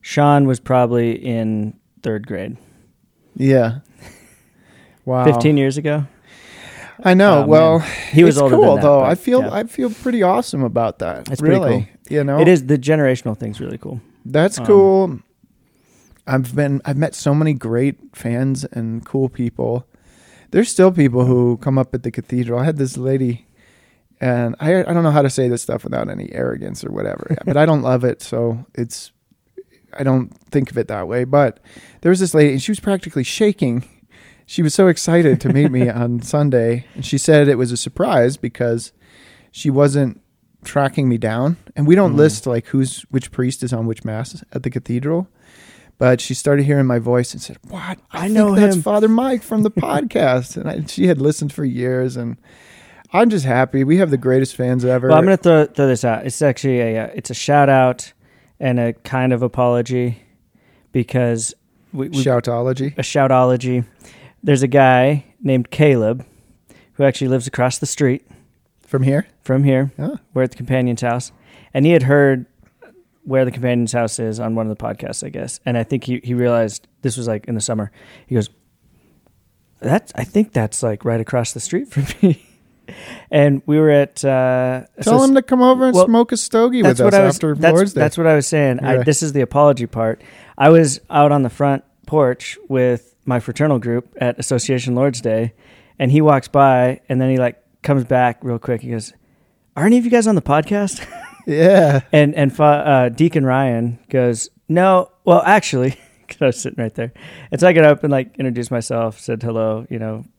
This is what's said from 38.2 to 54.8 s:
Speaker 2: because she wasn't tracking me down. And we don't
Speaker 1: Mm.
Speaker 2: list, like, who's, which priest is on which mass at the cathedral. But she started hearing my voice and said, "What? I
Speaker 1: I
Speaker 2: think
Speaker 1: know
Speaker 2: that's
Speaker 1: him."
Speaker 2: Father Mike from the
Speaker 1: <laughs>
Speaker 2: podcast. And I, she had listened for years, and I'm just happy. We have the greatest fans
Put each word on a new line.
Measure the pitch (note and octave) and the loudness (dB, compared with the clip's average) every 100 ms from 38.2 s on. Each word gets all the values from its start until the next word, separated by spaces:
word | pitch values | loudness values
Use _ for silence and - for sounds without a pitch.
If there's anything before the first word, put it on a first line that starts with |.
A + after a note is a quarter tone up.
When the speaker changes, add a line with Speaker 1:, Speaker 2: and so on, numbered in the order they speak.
| A#2+ C#3+ | 0 -2
Speaker 2:
because | B2 - A#2+ A#2 A#2 _ _ _ _ _ _ | -10 -6 -4 -4 -8 _ _ _ _ _ _
she | - D3+ | -8 -2
wasn't | C3+ C#3+ C#3 C3+ G#2 _ _ _ _ | 2 2 2 -2 -6 _ _ _ _
tracking | - C#3+ C#3 - C3+ | -6 -2 -2 -2 -2
me | A#2 | 0
down. | A2+ A2+ C#3 E3+ - - | -2 -2 -2 -4 -10 -4
And | D3 | 2
we | |
don't | F3+ F#3+ | 4 4
Speaker 1:
Mm. | C#3 | 4
Speaker 2:
list, | D#3 G#2 - | 2 2 -4
like, | A#2 - | -4 -2
who's, | C3+ C3 - - | -2 -2 -6 -6
which | C3+ - | -6 -6
priest | - B2+ B2+ | -6 -6 -4
is | B2 | -6
on | A#2+ A2+ | -4 -6
which | A2 | -6
mass | - A2 A#2 - - | -8 -8 -10 -14 -12
at | - | -10
the | B2 | -8
cathedral. | B2 - A#2+ C#3 E3 F#3 _ _ _ - _ _ _ | -10 -6 -6 -2 -4 -6 _ _ _ -20 _ _ _
But | B2+ B2+ | 0 0
she | - | -2
started | B2+ - C#3+ | -6 -2 0
hearing | C#3+ C#3+ C3 | 2 0 0
my | A#2+ | -2
voice | A#2 B2 B2 | 0 -2 -2
and | - | -10
said, | - - - | -18 -20 -18
"What? | F#3 F3+ F#3 _ | -16 -14 -14 _
I | - | -8
Speaker 1:
I | |
Speaker 2:
think | F#3 | -4
Speaker 1:
know | G#3+ G#3 | 0 2
Speaker 2:
that's | G3 G3+ F#3 | 4 4 2
Speaker 1:
him." | |
Speaker 2:
Father | D#3 G#3 A3 | 0 0 2
Mike | A3+ C4 B3 | 2 0 -4
from | - A3 | -4 -2
the | G#3+ | -2
Speaker 1:
<laughs> | - - | -2 -4
Speaker 2:
podcast. | C#3+ C#4 G#3+ D#3 B2+ B2+ - | -4 -2 -2 0 0 -4 -10
And | - | -10
I, | - D3+ | -8 -10
she | - F#3 | -2 0
had | D#3 | 2
listened | C#3 D3+ D3 | 0 -2 -6
for | - | -6
years, | C#3+ B2 B2 B2+ B2+ B2+ | -6 -4 -4 -2 -4 -6
and | A#2 A#2+ _ _ _ - _ _ _ | -10 -12 _ _ _ -20 _ _ _
I'm | F3+ A#3 | 0 2
just | G#3 | 2
happy. | C3+ B2 C3 C3+ | 0 0 0 0
We | C3+ E3+ | 2 2
have | F#3 | 2
the | C3+ | 0
greatest | B2 C3 C3+ | 0 0 0
fans | - B2+ B2+ | -4 -2 0